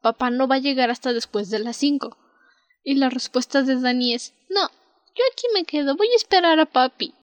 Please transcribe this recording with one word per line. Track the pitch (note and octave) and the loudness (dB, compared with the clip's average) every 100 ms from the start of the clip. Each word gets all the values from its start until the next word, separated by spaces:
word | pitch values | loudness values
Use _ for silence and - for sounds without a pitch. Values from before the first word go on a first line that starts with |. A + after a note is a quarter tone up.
Papá | A3+ A3+ B3 | -2 -2 -2
no | B3 C4 | 0 0
va | |
a | C4+ | 0
llegar | C#4 C4 A#3+ | 0 0 -2
hasta | A#3+ C4 | -2 -4
después | A#3+ - G#3 G3 | -4 -4 -6 -4
de | G#3 | -4
las | A#3 | -6
cinco." | A#3 C#4+ C#4+ - - _ _ _ _ _ _ | -2 0 0 -4 -14 _ _ _ _ _ _
Y | C4+ | -2
la | C#4 C4 | 0 0
respuesta | B3 - B3+ - C#4 | -2 -4 -4 0 0
de | C4+ B3+ | 0 0
Danny | B3+ B3 B3 | 0 0 -2
es, | A#3+ - _ _ | -4 -8 _ _
"No, | G4 E4 | -4 -4
yo | _ _ _ _ - B4+ | _ _ _ _ -2 -2
aquí | - A#4+ | 0 -2
me | G#4 | -2
quedo, | E4 D4 C#4 D4 | -2 -2 -2 0
voy | G#4+ | 2
a | |
esperar | A#4+ - F#4+ E4+ D#4+ | 2 4 4 4 4
a | |
papi." | D#4 B3+ B3+ _ - _ | 4 2 0 _ -14 _